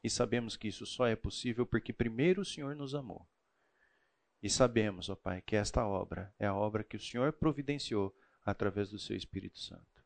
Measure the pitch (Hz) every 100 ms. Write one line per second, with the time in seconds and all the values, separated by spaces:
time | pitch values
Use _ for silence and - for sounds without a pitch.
0 | - - 120 123 117 - 107 - 107 -
1 | 123 110 107 - 127 117 123 117 - 117
2 | 117 113 160 185 190 - 139 151 143 143
3 | 127 - - _ _ _ _ _ _ _
4 | _ _ _ _ 101 - 127 113 107 92
5 | 90 95 95 92 - 107 104 - 110 95
6 | 92 - 95 _ 104 98 107 107 104 104
7 | - 120 139 156 151 139 139 143 - 107
8 | 98 - _ _ - 98 104 98 98 104
9 | - 101 - 98 95 - - 87 82 _